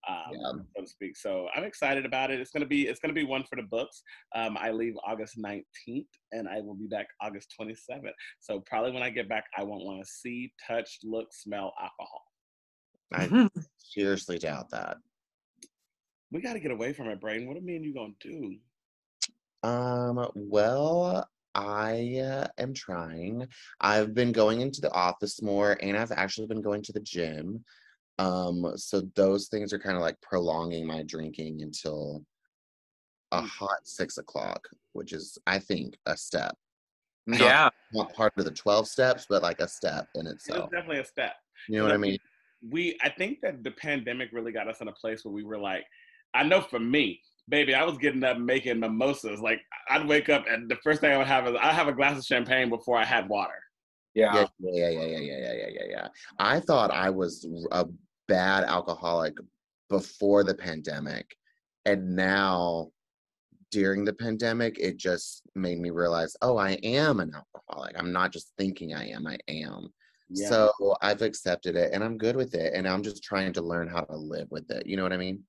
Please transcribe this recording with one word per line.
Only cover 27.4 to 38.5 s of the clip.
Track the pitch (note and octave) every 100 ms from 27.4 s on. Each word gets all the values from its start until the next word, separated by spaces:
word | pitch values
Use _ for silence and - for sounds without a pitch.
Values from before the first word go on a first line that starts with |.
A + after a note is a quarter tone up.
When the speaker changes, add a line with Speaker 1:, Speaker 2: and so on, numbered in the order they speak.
| E2 A2 A#2+ _ _ _ _ -
Speaker 2:
Um, | F#2+ F2+ F2+ F2 F2 -
so | - G2+ F#2+ G2
those | G2 G2 -
things | G#2+ G#2
are | G2+
kinda, | G2 F#2
like, | E2 E2
prolonging | - F#2 E2+ D#2+ E2+ E2 D#2+
my | D#2+
drinking | D#2 D#2+ D#2 D2+ D#2+ D#2
until | D2+ D2+ D#2+ D2+ D2 D2+ D2 _ _ _ _ _ _ _ _ _ _
a | F2
Speaker 1:
Mm. | F#2
Speaker 2:
hot | - G2 G2 -
six | - - -
o'clock, | - - G1+ G1+ - - _
which | - -
is, | E2 D#2+ - -
I | F#3+
think, | - F#2 B1+ - -
a | -
step. | - D#2+ G1+ G1+ _ _ _ _ _ _ -
Not, | A#2
Speaker 3:
Yeah. | B2 C#3 D3 - _
Speaker 2:
not | A2 G#2
part | - G#2+ -
of |
the | E2